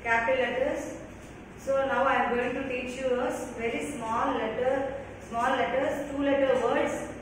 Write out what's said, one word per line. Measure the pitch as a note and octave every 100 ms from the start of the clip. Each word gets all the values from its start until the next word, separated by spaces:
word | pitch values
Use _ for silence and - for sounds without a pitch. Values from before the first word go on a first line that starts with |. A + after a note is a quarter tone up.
capital | A#3 A#3 A#3+ B3+
letters. | A#3+ B3 C#4+ - - - - - - - - -
So | C4+ C4+ C4+
now | B3+
I | C4+ C4 A#3+
am | A#3+
going | B3 C#4
to | C4+
teach | B3 B3 C4+
you | C4 B3
a | B3+
s-, | B3 B3 A3+
very | A#3 D4 D4
small | A#3+ A3+ A#3 C4
letter, | A#3 A3+ B3+ B3 C#4 C#4 - - - -
small | A#3 B3+ C4+
letters, | - C4 D4+ C#4+ -
two | C#4
letter | C#4+ C#4 C4 A#3+
words | A#3 C#4+ - - - -